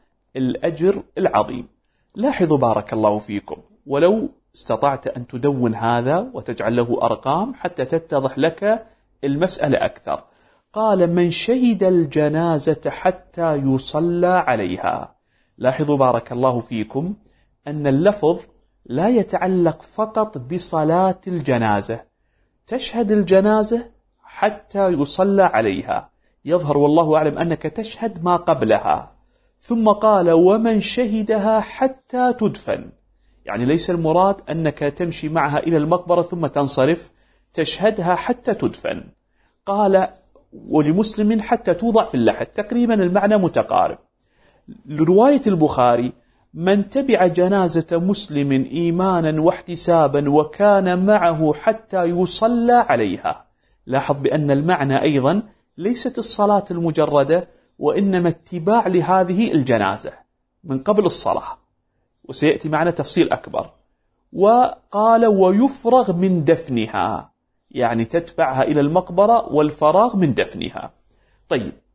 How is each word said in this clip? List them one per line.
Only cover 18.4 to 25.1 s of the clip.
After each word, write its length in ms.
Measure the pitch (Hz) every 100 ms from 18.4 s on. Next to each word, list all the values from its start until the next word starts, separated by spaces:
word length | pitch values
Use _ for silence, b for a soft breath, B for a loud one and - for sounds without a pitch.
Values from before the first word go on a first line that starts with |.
| - _ _ _ -
لا 220 | 127 202
يتعلق 720 | 247 185 185 190 185 165 156
فقط 560 | - - 220 220 214 139
بصلاة 840 | 123 175 - 156 151 175 190 185 190
الجنازة، 840 | 175 135 120 113 101 101 113 - _ _ _ _ _ _
تشهد 420 | 254 - 233 208
الجنازة 760 | 208 175 190 208 214 214 233 - _ _ _
حتى 640 | - - 208 208 - 196 190
يصلى 540 | 156 143